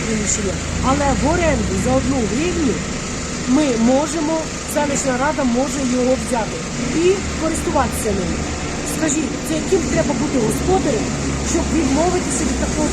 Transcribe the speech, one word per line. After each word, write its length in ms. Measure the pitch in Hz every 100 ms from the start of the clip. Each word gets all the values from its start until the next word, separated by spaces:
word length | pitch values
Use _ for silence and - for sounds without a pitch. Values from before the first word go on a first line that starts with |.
| 220
приміщення. 480 | 220 208 - 202 165 - - 240
Але 180 | 285 277 220
в 0 | 262
оренду 420 | 349 330 262 190 190
за 60 | 196 262
одну 180 | 247 277 214
гривню 420 | 220 339 339 285 185 - - - - - - -
ми 160 | 254 302 226 226
можемо, 420 | 262 302 311 302 320 302 - -
селищна 400 | 302 285 - 269 247
рада 200 | 277 302
може 360 | 269 233 277 285 262
його 180 | 247 247 254
взяти 340 | 220 240 202 160 - - - 311
і 0 | 349 392 - -
користуватися 680 | 320 320 - 311 233 - 220 196
ним. 140 | 170 165 - - - - - -
Скажіть, 340 | 311 285 254 - -
це 60 | 311
яким 180 | 302 370 320
треба 200 | 254 226 262
бути 140 | 277 277 220
господарем, 600 | - - 381 330 226 - - - - -
щоб 120 | 339 -
відмовитися 680 | 302 269 269 349 359 - - 320
від 100 | 254
такого 240 | - - -